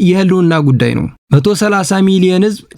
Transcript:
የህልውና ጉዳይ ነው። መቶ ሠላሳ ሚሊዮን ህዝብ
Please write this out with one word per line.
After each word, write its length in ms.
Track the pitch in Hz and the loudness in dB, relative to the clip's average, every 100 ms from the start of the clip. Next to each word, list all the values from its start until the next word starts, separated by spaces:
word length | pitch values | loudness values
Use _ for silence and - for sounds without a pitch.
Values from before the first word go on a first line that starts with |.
የህልውና 540 | 180 185 190 185 170 160 | 0 2 0 0 0 0
ጉዳይ 320 | 143 123 120 | 0 0 0
ነው። 120 | 117 80 - - | -2 -6 -10 -2
መቶ 180 | 143 202 | 0 0
ሠላሳ 460 | 208 214 202 180 190 | -2 -2 -2 -2 0
ሚሊዮን 420 | 196 190 185 185 | 0 2 2 2
ህዝብ 180 | 214 202 - | 0 -4 -14